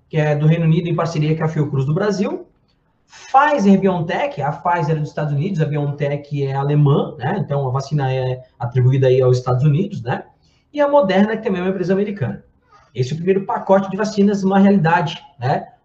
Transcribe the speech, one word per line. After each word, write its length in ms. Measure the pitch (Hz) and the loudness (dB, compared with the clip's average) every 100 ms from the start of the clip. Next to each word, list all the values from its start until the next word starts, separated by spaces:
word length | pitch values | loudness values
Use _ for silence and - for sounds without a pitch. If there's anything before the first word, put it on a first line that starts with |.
| _ | _
que 100 | 156 | -2
é 180 | 151 143 | 0 2
do 100 | 156 | 2
Reino 200 | 170 160 | 2 2
Unido 240 | 160 170 | 2 0
em 60 | 170 | -2
parceria 400 | 160 151 151 160 | -2 -2 -2 0
com 80 | |
a 40 | 160 | -2
Fiocruz 380 | 156 139 135 135 | -2 -2 -2 -2
do 80 | |
Brasil. 540 | 160 208 180 233 370 - _ _ _ _ _ _ | 0 0 -2 -4 -4 -12 _ _ _ _ _ _
Pfizer 720 | - - 262 294 285 202 190 | -20 2 4 4 4 4 4
BioNTech, 600 | 190 175 165 180 285 - | 4 0 -4 -4 -4 -4
a 100 | 139 | -6
Pfizer 440 | 147 175 151 151 156 | -4 -2 0 0 -2
é 40 | |
dos 100 | 147 | -4
Estados 240 | - 147 | -4 -4
Unidos, 260 | 143 190 170 | -2 -2 -2
a 60 | 143 | -2
BioNTech 800 | 147 143 143 143 143 - 143 135 | -2 -4 -4 -4 -4 -6 -6 -4
é 80 | |
alemã, 600 | 135 143 147 139 180 - - | -2 0 2 4 2 0 -6
né? 240 | 143 202 | -6 -6
Então 240 | 143 143 135 | -4 -4 -2
a 40 | |
vacina 420 | 139 - 151 135 | -4 -4 -4 -2
é 280 | 131 127 127 - _ | -2 -4 -6 -12 _
atribuída 480 | 123 127 123 135 131 | -6 0 2 4 4
aí 140 | 131 | 4
aos 160 | 127 123 | 4 2
Estados 260 | 131 123 | 0 0
Unidos, 380 | 151 143 202 - | 2 0 -2 -6
né? 220 | - 302 - _ _ _ _ | -6 -8 -8 _ _ _ _
E 80 | 294 | -2
a 80 | 285 | 2
Moderna, 480 | 285 - 190 214 220 | 2 2 2 2 0
que 80 | |
também 160 | 233 180 | -2 -2
é 40 | |
uma 80 | 185 | -2
empresa 200 | 196 175 | -4 -2
americana. 540 | 196 214 202 117 101 _ _ _ _ _ | -2 -2 -4 -6 -8 _ _ _ _ _
Esse 180 | 120 127 | -6 -4
é 20 | |
o 40 | 160 | -4
primeiro 280 | 180 196 196 | 0 0 0
pacote 440 | 226 - 196 196 | -6 2 2 2
de 80 | 190 | -4
vacinas, 460 | 208 - 202 196 | -4 2 2 2
uma 160 | 190 196 | 2 4
realidade, 600 | 196 202 160 175 156 - - _ | 6 4 4 2 0 -6 -16 _
né? 300 | 127 190 - _ | -4 -4 -4 _